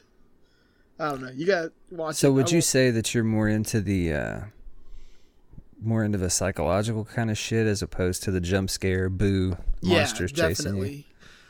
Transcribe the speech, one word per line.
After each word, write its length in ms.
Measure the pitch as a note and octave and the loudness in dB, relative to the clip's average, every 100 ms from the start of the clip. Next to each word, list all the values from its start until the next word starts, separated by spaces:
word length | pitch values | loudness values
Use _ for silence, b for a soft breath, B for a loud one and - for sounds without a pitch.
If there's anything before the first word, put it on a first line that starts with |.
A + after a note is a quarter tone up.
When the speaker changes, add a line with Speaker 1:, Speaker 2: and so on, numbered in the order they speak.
| _ _ - _ b b b b b - | _ _ -20 _ b b b b b -6
Speaker 1:
I 120 | D3+ | -6
don't 120 | C3+ | -4
know. 80 | B2+ | -8
You 160 | C3 F3 | -4 0
gotta 280 | F3+ E3 _ - | 0 0 _ -16
watch 240 | E3+ D#3 D3+ | -8 -6 2
Speaker 2:
So 140 | C#3+ | 4
Speaker 1:
it. 20 | |
Speaker 2:
would 160 | C3+ C3 | 6 4
Speaker 1:
I 40 | |
Speaker 2:
you 40 | E3 | 4
Speaker 1:
won't 80 | |
Speaker 2:
say 260 | - C3 B2+ | 4 4 4
that 220 | A2+ - | 4 0
you're 100 | A#2+ A2 | 0 2
more 220 | G#2+ G#2+ | 2 2
into 320 | G#2+ G#2+ A2+ | 2 2 0
the, 320 | F#2+ F#2+ E2+ | 0 0 2
uh, 260 | D2 A1 G#1 G2+ - - - - b b b b b - - - - | 0 -4 -6 -12 -16 -16 -14 -12 b b b b b -20 -20 -20 -8
more 220 | A2 A2+ | -2 0
into 140 | G#2 G2+ | 0 0
the 120 | F#2 | 0
psychological 760 | - F2 F#2+ D2+ F#2+ A2 A2 G#2 | 0 -2 0 0 2 0 -4 -4
kind 260 | - A2+ | -4 -2
of 60 | G#2 | -2
shit 280 | - A2+ A2 | -2 0 2
as 160 | G2 | 0
opposed 420 | F2 - F2+ F2+ | -4 -2 -2 -2
to 80 | - | -2
the 100 | F#2 | -2
jump 280 | F2 F#2+ F#2+ | 0 0 0
scare, 400 | - F#2+ F#2 F#2+ | -2 0 0 0
boo, 480 | F#2 G2+ G2 F#2 F2+ - - | 0 2 2 0 0 0 0
Speaker 1:
Yeah, 180 | F3+ E3+ | 2 2
Speaker 2:
monsters 320 | C#3 - F2+ | 2 -2 -4
chasing 160 | C#3+ E3 | 0 0
you? 80 | - | 0
Speaker 1:
definitely. 520 | D3+ G2 G2 C#3+ - B B B | -2 -4 -4 -8 -18 B B B